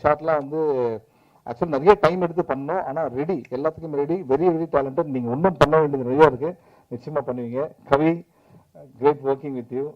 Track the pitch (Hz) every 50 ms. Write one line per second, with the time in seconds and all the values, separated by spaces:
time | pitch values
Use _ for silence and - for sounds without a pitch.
0 | - 147 151 151 160 165 156 147 139 139 151 160 156 147 139 127 123 117 113 107
1 | _ _ _ _ _ _ _ _ - 120 120 - - 165 147 135 151 190 208 -
2 | - 156 180 185 175 170 160 180 165 - 127 135 139 147 175 190 - 143 135 165
3 | 160 131 120 131 147 175 190 131 113 - 127 127 147 156 160 - 165 160 147 139
4 | 143 151 170 190 165 123 135 143 175 185 165 160 165 156 - 143 139 135 131 131
5 | - 147 131 127 120 117 123 147 175 196 175 - 151 143 156 160 156 143 143 135
6 | 123 123 131 147 156 147 131 117 143 170 185 _ _ _ _ _ _ - 123 117
7 | - 151 156 147 123 131 123 127 120 117 120 131 151 156 - _ _ - 143 143
8 | 156 165 170 170 170 _ _ _ _ _ - - _ _ _ 151 147 131 _ -
9 | 127 147 147 131 135 135 139 135 151 143 135 123 113 - 123 131 143 151 -